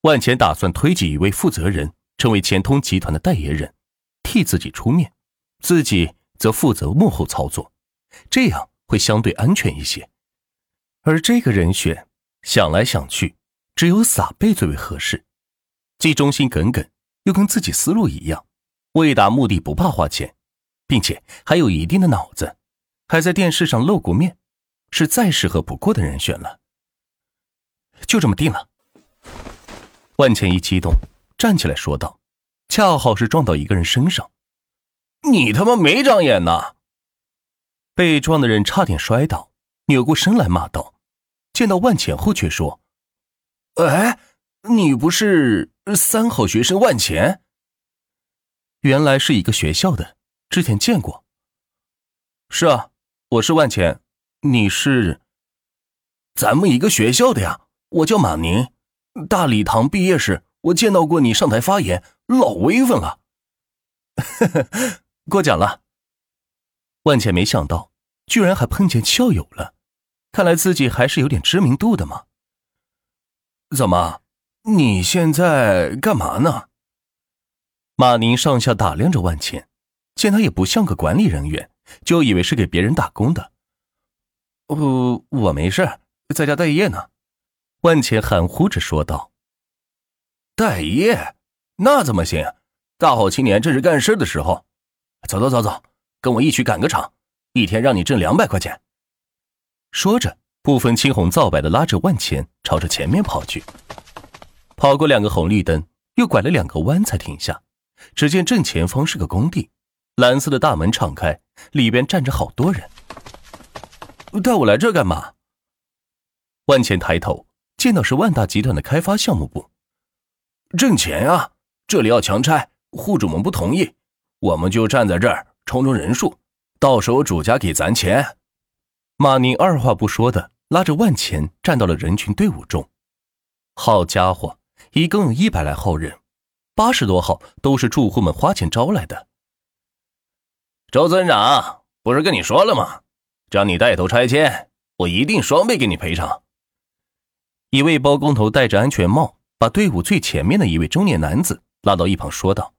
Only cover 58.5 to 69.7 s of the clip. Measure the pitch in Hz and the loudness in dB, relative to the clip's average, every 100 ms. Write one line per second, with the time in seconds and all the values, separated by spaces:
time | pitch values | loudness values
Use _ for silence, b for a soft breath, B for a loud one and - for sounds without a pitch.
58.5 | 98 127 _ _ _ _ - 156 185 160 | -2 -2 _ _ _ _ -16 -4 0 2
59.5 | 107 101 110 131 202 180 165 - 90 _ | 0 0 0 0 0 0 0 0 -4 _
60.5 | _ 160 175 226 190 156 165 123 110 151 | _ -2 0 2 2 2 2 2 2 0
61.5 | 110 147 196 104 90 b b - 254 - | 0 0 -2 -2 -4 b b -2 2 2
62.5 | 92 117 226 262 165 78 - _ _ _ | 0 0 2 2 0 -2 -12 _ _ _
63.5 | _ _ _ _ _ _ - - - 220 | _ _ _ _ _ _ -10 -10 -2 -2
64.5 | 156 120 208 254 180 _ _ - 196 151 | -2 -4 -4 -6 -6 _ _ -2 0 0
65.5 | 85 90 - _ _ _ _ _ _ _ | 0 0 -4 _ _ _ _ _ _ _
66.5 | _ _ _ _ _ - 135 98 87 101 | _ _ _ _ _ 2 2 2 0 2
67.5 | 92 73 85 - _ _ _ _ 233 185 | 0 -2 -4 -6 _ _ _ _ 2 2
68.5 | 190 - - 190 117 - - 247 110 - | 2 -2 0 0 0 0 0 2 0 -4
69.5 | - - | -14 -14